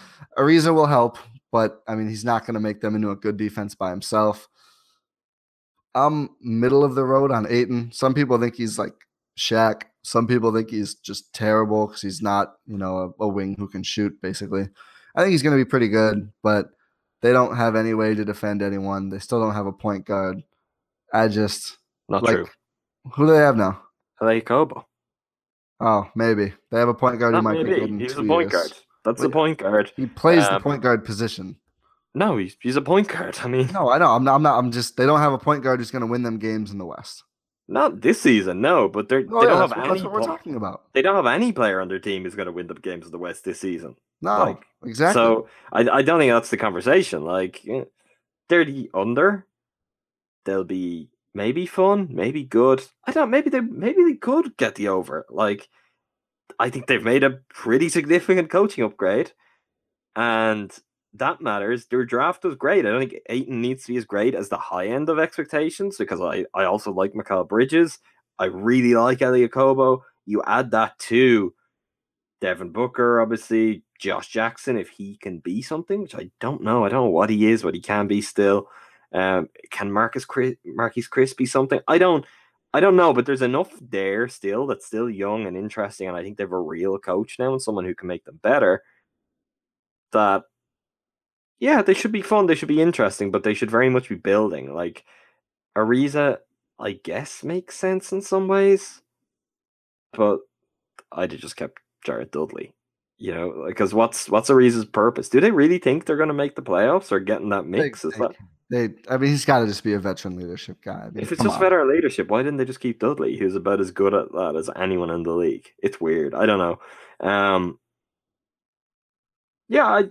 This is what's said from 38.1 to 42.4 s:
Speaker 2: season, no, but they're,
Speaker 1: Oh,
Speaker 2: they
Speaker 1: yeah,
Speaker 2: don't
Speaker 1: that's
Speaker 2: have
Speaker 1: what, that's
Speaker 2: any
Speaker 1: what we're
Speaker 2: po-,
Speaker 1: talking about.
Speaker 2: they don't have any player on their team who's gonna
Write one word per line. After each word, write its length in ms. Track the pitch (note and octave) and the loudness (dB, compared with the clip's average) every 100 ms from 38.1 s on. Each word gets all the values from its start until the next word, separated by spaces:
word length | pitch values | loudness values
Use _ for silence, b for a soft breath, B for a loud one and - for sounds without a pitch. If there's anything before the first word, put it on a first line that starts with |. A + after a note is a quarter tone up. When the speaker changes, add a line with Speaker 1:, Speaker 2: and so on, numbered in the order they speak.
| - | 2
Speaker 2:
season, 380 | D#3 A2 F#2 F2+ | 4 4 2 0
no, 280 | C#3 E3+ G2 | 2 2 2
but 200 | G#2 G#2 | 0 0
they're, 160 | C3+ G3+ | -2 0
Speaker 1:
Oh, 100 | A3+ | 2
Speaker 2:
they 60 | A#3 | 4
Speaker 1:
yeah, 40 | |
Speaker 2:
don't 60 | F3+ | 4
Speaker 1:
that's 20 | |
Speaker 2:
have 100 | F3 | 2
Speaker 1:
what, 60 | A#2 C3+ | -2 -4
that's 20 | F#3+ | -4
Speaker 2:
any 20 | |
Speaker 1:
what 100 | F#3 | -4
we're 60 | G#3 | -4
Speaker 2:
po-, 60 | A2+ | -4
Speaker 1:
talking 280 | - F3 | -6 -10
about. 300 | B2+ G2+ - _ | -8 -8 -10 _
Speaker 2:
they 80 | C3+ | 0
don't 140 | F#3 G3 | 2 2
have 100 | B2+ | 2
any 260 | D3+ A#3+ | 2 0
player 280 | F3 G#2+ F#2+ | 0 0 0
on 80 | F#2 | -4
their 100 | F#2+ | -6
team 240 | G#2 F#2+ | -6 -6
who's 140 | F#2 | -6
gonna 160 | G2 | -8